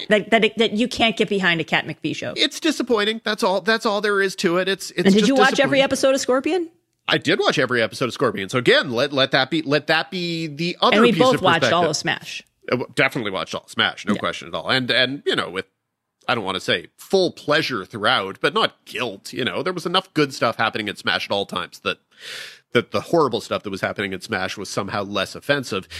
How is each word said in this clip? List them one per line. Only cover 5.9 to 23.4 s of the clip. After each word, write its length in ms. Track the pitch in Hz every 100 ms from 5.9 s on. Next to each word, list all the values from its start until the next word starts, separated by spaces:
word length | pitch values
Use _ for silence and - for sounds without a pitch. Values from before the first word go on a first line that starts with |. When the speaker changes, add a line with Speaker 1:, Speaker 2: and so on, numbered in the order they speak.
| 269 269 269
Speaker 1:
of 60 |
Scorpion? 480 | - 254 - 370 330 - _ _ -
Speaker 2:
I 60 | 151
did 220 | 139 196
watch 180 | 403 151
every 240 | 127 123
episode 240 | 110 - 123
of 80 |
Scorpion. 360 | - 131 101 98
So 100 | 127
again, 320 | 123 202 147
let, 200 | 117 143
let 200 | 139 131
that 180 | 143 131
be, 120 | 165
let 240 | 139 147 147
that 240 | 160 170
be 340 | 185 170 165 160
the 300 | 143 175 -
other 180 | 220 214
Speaker 1:
And 40 |
we 100 | 240
Speaker 2:
piece 80 | 165
Speaker 1:
both 160 | - -
Speaker 2:
of 60 |
Speaker 1:
watched 220 | 180 165 123
all 80 | 170
Speaker 2:
perspective. 60 | 160
Speaker 1:
of 80 | 156
Smash. 460 | - - - - - _ -
Speaker 2:
Uh, 40 | 123
w-, 140 | - -
definitely 360 | 135 147 104
watched 240 | 92 80 -
all 80 |
of 60 | -
Smash, 360 | 117 101 - -
no 80 |
Speaker 1:
Yeah. 60 | 104
Speaker 2:
question 280 | 90 - 82
at 60 |
all. 160 | 85 85
And, 200 | 131 123
and, 320 | 123 127 139 381
you 100 | 349
know, 140 | 92
with, 160 | 92 - _ _ _ _ _ -
I 80 | 120
don't 80 |
wanna 160 | 95 92
say 300 | - 98 78 _
full 340 | - 190 175
pleasure 520 | - - 151 147 117
throughout, 540 | 90 110 107 127 95 -
but 140 | 156
not 320 | 214 - - -
guilt, 480 | 107 123 98 -
you 100 | 180
know. 200 | 113 95
There 100 | 151
was 140 | 175 175
enough 260 | 185 -
good 220 | 156 143 131
stuff 220 | 123 -
happening 300 | 110 113 104
in 80 | 90
Smash 280 | - 92 -
at 60 |
all 160 | 101 98
times 320 | - 82 -
that, 180 | 98 85 _ _ - - - - _
that 180 | 123 -
the 100 | 101
horrible 400 | - 170 135 107